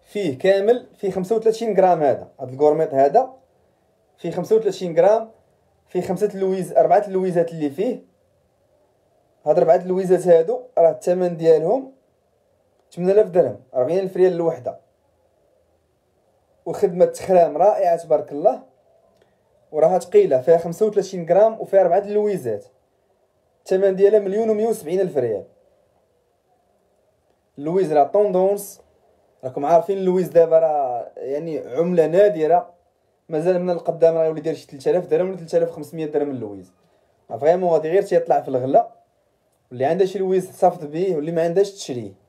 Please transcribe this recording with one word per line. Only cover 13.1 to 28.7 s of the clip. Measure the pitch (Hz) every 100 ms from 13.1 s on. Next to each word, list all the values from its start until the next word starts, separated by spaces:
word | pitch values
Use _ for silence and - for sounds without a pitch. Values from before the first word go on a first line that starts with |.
آلاف | 208 196
درهم، | 175 135 104 _
أربعين | 131 131 180
ألف | 185 185
ريال | 185
الوحدة. | 170 165 - - - _ _ _ _ _ _ _ _ _ _ _ _ _ _ _ _ _ _ -
وخدمة | - 190 175 170
تخرام | - - 180 160 151
رائعة | 196 202 185 165
تبارك | 160 151 -
الله، | 143 190 262 - _ _ _ _ _ _ _ _ _ _
وراها | 151 160 180
ثقيلة، | - 208 185 131
فيها | 170 165
خمسة | 170 170 214
وثلاثين | 202 175 185 160
غرام | 175 220 220
وفيها | - 196
أربعة | 185 180
اللويزات. | 196 208 208 180 127 101 - _ _ _ _ _ _ _ _ _
الثمن | - 190 196 190
ديالها | 202 214
مليون | 196 202 226
ومية | 208 226
وسبعين | 214 147 185
ألف | 185 143
ريال. | 120 101 - _ _ _ _ _ _ _ _ _ _ _ _ _ _ _ _ _ _ _ _ -
اللويز | 147 185 165
راه | 151
طوندونس، | 143 202 208 185 190 202 -